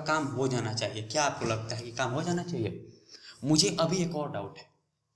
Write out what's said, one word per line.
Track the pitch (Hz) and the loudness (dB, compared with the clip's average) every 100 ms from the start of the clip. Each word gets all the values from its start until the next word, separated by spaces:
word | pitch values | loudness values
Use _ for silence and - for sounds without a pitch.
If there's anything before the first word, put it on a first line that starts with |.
| 156 | 2
काम | 156 139 | 0 0
हो | 113 131 | 0 2
जाना | 123 110 | 2 0
चाहिए। | 107 101 110 | -2 -2 -4
क्या | 107 151 | -2 2
आपको | 139 - 117 | 2 2 -2
लगता | 110 - 113 | -2 -4 -8
है | |
कि | 120 | -6
काम | 120 123 | -4 -2
हो | 135 | 0
जाना | 175 175 | 0 -2
चाहिए? | 175 139 101 - - - - - - - | -2 -2 -2 -4 -14 -20 -20 -20 -20 -4
मुझे | 135 156 202 165 | 4 6 6 4
अभी | 165 185 | 2 2
एक | 165 151 | 0 -2
और | 147 | -4
डाउट | 104 98 - | -6 -8 -12
है। | - _ _ _ _ | -20 _ _ _ _